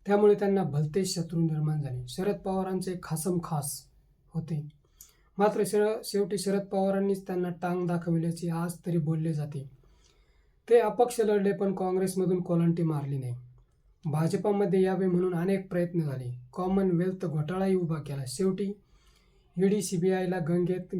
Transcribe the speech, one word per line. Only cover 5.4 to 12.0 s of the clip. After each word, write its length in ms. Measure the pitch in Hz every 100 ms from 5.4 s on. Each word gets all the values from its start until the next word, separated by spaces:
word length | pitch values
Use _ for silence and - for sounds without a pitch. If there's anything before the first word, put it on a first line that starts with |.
| 214 220 196
शर-, 360 | 208 208 226
शेवटी 340 | - 202 185 202
शरद 240 | 196 196
पवारांनीच 680 | - 196 196 196 196 190 -
त्यांना 220 | 180 180
टांग 380 | 175 180 180 175
दाखविल्याचे 640 | 170 170 165 165 165 170
आज 240 | 165 175 - 180
तरी 120 | 170
बोलले 360 | 147 160 160
जाते. 440 | 147 143 139 - - _ _ _ _ _ _ _ _ -
ते 100 | 233
अपक्ष 400 | 220 - 240 -
लढले, 320 | 214 208 196
पण 240 | 185 196 185
काँग्रेसमधून 680 | 185 185